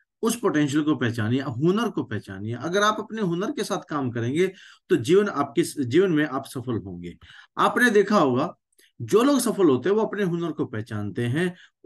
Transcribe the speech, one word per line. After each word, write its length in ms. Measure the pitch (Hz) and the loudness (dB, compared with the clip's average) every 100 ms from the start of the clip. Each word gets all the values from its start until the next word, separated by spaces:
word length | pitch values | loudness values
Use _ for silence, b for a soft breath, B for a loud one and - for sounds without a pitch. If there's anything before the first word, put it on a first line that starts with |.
| _ _ | _ _
उस 120 | 226 240 | -4 -2
पोटेंशियल 440 | 202 151 147 143 | -2 0 0 0
को 120 | 151 143 | 0 0
पहचानिए, 460 | 120 117 110 127 | 0 -2 -2 -2
हुनर 480 | 143 113 160 202 226 | -2 -2 0 2 0
को 140 | 170 | -4
पहचानिए। 500 | 123 104 - 95 104 120 | -6 -8 -10 -10 -8 -6
अगर 280 | 143 190 | -2 0
आप 160 | 208 220 | 2 0
अपने 220 | - 220 | -6 -4
हुनर 300 | 196 170 214 | -2 -2 -4
के 120 | 294 | -4
साथ 200 | - - - | -4 -6 -6
काम 200 | 151 131 | -4 -4
करेंगे 360 | 113 117 147 185 185 B B _ | -2 -4 0 -2 -2 B B _
तो 60 | 170 | 0
जीवन 340 | 113 185 208 | 4 4 4
आपके, 340 | 185 - - | -2 -2 0
जीवन 480 | 160 - 123 147 196 | -2 -2 0 2 4
में 140 | 151 151 | 2 0
आप 200 | 131 - | -4 -8
सफल 320 | 135 117 110 | -10 -6 -6
होंगे। 380 | 92 87 87 85 B B B - | -6 -12 -12 -16 B B B -2
आपने 320 | 190 220 247 | 0 2 4
देखा 280 | 208 196 208 | 4 4 4
होगा 360 | 143 123 170 - _ _ b _ | 4 2 -2 -6 _ _ b _
जो 240 | 113 202 | 2 4
लोग 160 | 254 277 | 6 4
सफल 300 | 226 185 180 | 2 4 4
होते 200 | 123 123 | 4 2
हैं 60 | 208 | 2
वो 100 | 214 | 0
अपने 180 | 202 | 0
हुनर 280 | 196 170 170 | -2 0 -4
को 140 | 151 139 | -4 -6
पहचानते 600 | 110 107 107 104 92 120 | -6 -8 -6 -6 -4 -2
हैं, 300 | 143 180 180 B _ | 0 -2 -4 B _